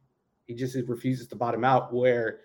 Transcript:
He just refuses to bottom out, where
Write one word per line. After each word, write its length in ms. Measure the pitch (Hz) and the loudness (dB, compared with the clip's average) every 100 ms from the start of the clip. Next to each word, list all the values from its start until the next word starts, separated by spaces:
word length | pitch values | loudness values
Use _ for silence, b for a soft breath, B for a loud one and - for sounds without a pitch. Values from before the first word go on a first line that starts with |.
| _ _ _ _ | _ _ _ _
He 100 | - | -14
just 220 | 120 131 131 123 | -6 -4 -4 -4
refuses 400 | 117 127 123 - | -4 -2 -4 -6
to 80 | 107 | -4
bottom 280 | 120 113 | -2 2
out, 280 | 127 127 - | 4 4 2
where 500 | 123 127 120 110 - | 2 2 2 0 -6